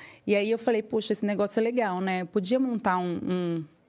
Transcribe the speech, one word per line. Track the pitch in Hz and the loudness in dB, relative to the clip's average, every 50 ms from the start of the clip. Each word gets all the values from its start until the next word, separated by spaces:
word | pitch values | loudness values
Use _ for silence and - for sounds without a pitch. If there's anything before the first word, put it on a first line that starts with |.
| - - - - _ - | -20 -20 -20 -8 _ 2
E | 208 | 2
aí | 202 202 214 | 2 2 2
eu | 226 220 | 0 0
falei, | 226 254 233 208 | 0 0 0 0
"Puxa, | 214 - - 220 208 - 214 | 0 -2 -2 -2 -2 -2 -2
esse | - - | 0 0
negócio | 202 208 185 208 202 - 226 | 0 0 0 0 0 0 0
é | 220 | 0
legal, | 233 247 247 226 196 180 180 | 2 2 0 0 0 0 -2
né? | 185 190 185 185 | -2 0 -2 -2
Eu | 180 175 | -2 -2
podia | - 214 185 185 247 262 | -2 -2 0 2 2 2
montar | 269 254 233 202 - 202 180 180 | 2 0 -2 0 0 2 2 2
um, | 180 180 170 - - | 0 -2 -2 -4 -2
um, | - 180 185 180 170 170 165 156 - _ _ _ | -2 0 0 0 0 -2 -2 -4 -8 _ _ _